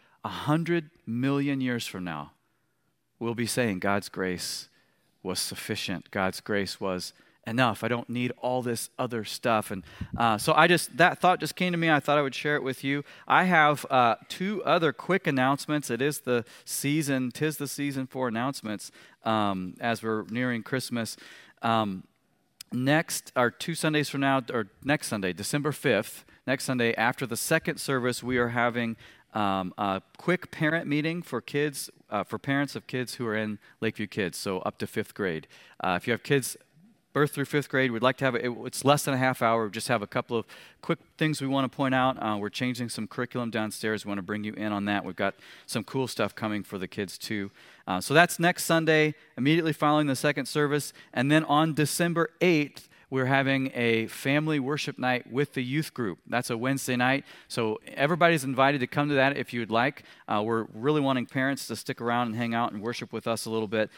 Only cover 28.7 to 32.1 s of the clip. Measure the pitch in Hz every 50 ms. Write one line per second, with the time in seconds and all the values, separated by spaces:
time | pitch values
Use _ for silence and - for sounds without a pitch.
28.7 | 113 120 117 113 113 - - - - - _ _ - 110 104 101 98 95 92 92
29.7 | - - 104 101 95 95 - _ _ - - - 175 180 - - - - 165 151
30.7 | 160 165 - - 143 151 147 160 165 175 165 - - 120 - - - 143 147 151
31.7 | 139 - - - - _ _ _